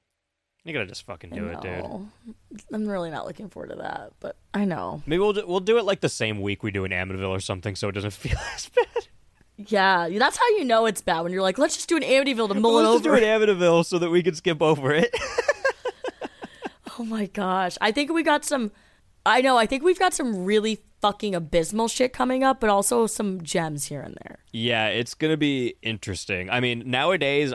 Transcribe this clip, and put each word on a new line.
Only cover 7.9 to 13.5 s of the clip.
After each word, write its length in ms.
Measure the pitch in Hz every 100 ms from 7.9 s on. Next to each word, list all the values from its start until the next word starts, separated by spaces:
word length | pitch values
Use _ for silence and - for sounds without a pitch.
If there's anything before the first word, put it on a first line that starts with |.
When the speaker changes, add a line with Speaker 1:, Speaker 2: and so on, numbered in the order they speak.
Speaker 1:
doesn't 200 | 98 104
<laughs> 20 |
feel 240 | - - - - -
as 140 | -
bad. 380 | - - 480 - - _ _ _ -
Speaker 2:
Yeah, 540 | 202 202 190 185 170
that's 260 | 196 277 -
how 100 | 480 427
you 80 | 262
know 200 | 226 226
it's 140 | 202
bad, 200 | - 165
when 100 | 175
you're 100 | 185
like, 160 | 190 190
"Let's 160 | 311 -
just 120 | -
do 80 | 330
an 60 |
Amityville 460 | - 262 277 233 220
to 80 | 202
mull 240 | 226 226
it 40 |
Speaker 1:
Let's 120 | 220 233
just 120 | 311
Speaker 2:
over." 120 | 254
Speaker 1:
do 40 | 214
an 160 | 220
Amityville 440 | 214